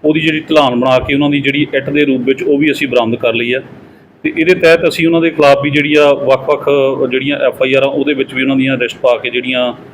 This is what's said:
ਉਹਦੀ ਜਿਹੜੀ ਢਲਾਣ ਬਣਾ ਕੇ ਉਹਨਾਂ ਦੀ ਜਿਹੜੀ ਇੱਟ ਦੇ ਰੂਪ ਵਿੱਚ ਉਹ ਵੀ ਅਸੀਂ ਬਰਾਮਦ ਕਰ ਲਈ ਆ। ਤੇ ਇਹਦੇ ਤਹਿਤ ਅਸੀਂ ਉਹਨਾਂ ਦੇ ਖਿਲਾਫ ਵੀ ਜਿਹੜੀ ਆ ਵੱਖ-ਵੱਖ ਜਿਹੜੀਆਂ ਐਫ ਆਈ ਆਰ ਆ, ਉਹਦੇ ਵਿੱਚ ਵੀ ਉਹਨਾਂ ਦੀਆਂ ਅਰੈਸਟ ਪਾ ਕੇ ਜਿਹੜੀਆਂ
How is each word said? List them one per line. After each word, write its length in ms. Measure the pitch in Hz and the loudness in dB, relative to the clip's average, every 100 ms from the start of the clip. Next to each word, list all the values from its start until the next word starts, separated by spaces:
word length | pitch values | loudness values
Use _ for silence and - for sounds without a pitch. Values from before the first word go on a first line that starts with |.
| 151 | 0
ਉਹਦੀ 140 | 156 | 0
ਜਿਹੜੀ 200 | 160 156 | -2 -4
ਢਲਾਣ 360 | 156 156 135 120 | 0 2 2 2
ਬਣਾ 240 | 131 127 | 2 0
ਕੇ 140 | 127 | 0
ਉਹਨਾਂ 160 | 139 147 | 0 0
ਦੀ 120 | 143 | 0
ਜਿਹੜੀ 260 | 135 143 - | -2 -2 -2
ਇੱਟ 160 | 135 131 | -4 -2
ਦੇ 160 | 147 143 | -2 0
ਰੂਪ 160 | 131 | 0
ਵਿੱਚ 220 | 123 135 | 0 -2
ਉਹ 140 | - 143 | 0 0
ਵੀ 140 | 151 | 0
ਅਸੀਂ 160 | - 139 | -2 -2
ਬਰਾਮਦ 280 | 123 113 113 | 0 0 -2
ਕਰ 180 | 120 | -2
ਲਈ 200 | 113 120 | -2 -4
ਆ। 80 | 127 - - - - _ _ | -4 -6 -20 -20 -20 _ _
ਤੇ 100 | 156 160 | -6 -2
ਇਹਦੇ 160 | 160 | 0
ਤਹਿਤ 340 | 180 165 165 165 | 2 4 4 2
ਅਸੀਂ 200 | 165 165 | 0 0
ਉਹਨਾਂ 140 | 165 | 2
ਦੇ 80 | 165 | 0
ਖਿਲਾਫ 280 | 156 143 139 | 2 4 4
ਵੀ 60 | 143 | 2
ਜਿਹੜੀ 260 | 143 147 147 | -2 2 2
ਆ 180 | 147 | 4
ਵੱਖ-ਵੱਖ 560 | 139 127 131 139 147 - 143 135 131 131 | 2 0 0 0 -2 0 0 0 0 -2
ਜਿਹੜੀਆਂ 260 | 127 139 143 | -2 -4 -2
ਐਫ 260 | 127 - | -2 0
ਆਈ 100 | 131 | 0
ਆਰ 100 | 135 | 2
ਆ, 40 | 139 | 0
ਉਹਦੇ 260 | 143 139 | -2 -2
ਵਿੱਚ 200 | 135 131 | -2 -4
ਵੀ 100 | 131 | -2
ਉਹਨਾਂ 120 | 131 135 | -2 0
ਦੀਆਂ 220 | 131 131 | 0 -2
ਅਰੈਸਟ 200 | 120 - | -4 -2
ਪਾ 200 | 127 117 | 0 0
ਕੇ 120 | 123 | -2
ਜਿਹੜੀਆਂ 440 | 120 127 127 123 113 - | -6 -4 -2 -4 -6 -18